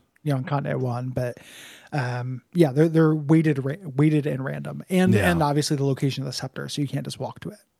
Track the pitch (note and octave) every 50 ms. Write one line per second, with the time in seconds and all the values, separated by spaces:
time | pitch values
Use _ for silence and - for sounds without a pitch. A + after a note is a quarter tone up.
0 | _ _ _ _ _ D3+ C#3 C3 C3 - C#3+ C#3 C#3+ D3 C#3+ C3 B2+ B2+ A#2+ A#2+
1 | B2+ C3 B2 B2+ B2+ B2 A#2+ - - - - - - - - - - - - D3
2 | B2 B2 B2 B2 B2 B2+ B2+ B2 - _ - F3 E3 C#3 B2 D3 D#3+ E3+ D#3 D#3+
3 | D#3+ D#3 D#3 D#3 D3 C#3 D#3 D#3+ D#3+ D#3 C#3+ C3 B2+ C3+ D3 G3+ F#3+ D3+ B2+ C3+
4 | D3+ D#3 D3+ D3+ C3+ D3 C#3+ C3+ C3 C#3 D3 D3 C#3+ C#3+ C#3+ C#3+ - - F#3+ F3+
5 | F#3 F#3 - G3+ - F3+ E3+ E3+ D3+ C#3+ C#3+ D3+ C#3+ - D#3 C3+ C#3 C#3 C3+ -
6 | D3 C3+ B2 C#3 C3+ C3+ B2+ - - C3 - - C#3+ C#3 - - C#3+ C3 - C#3+
7 | C3+ C#3 - - C3 - - - - E3+ G#3 _ _ _ _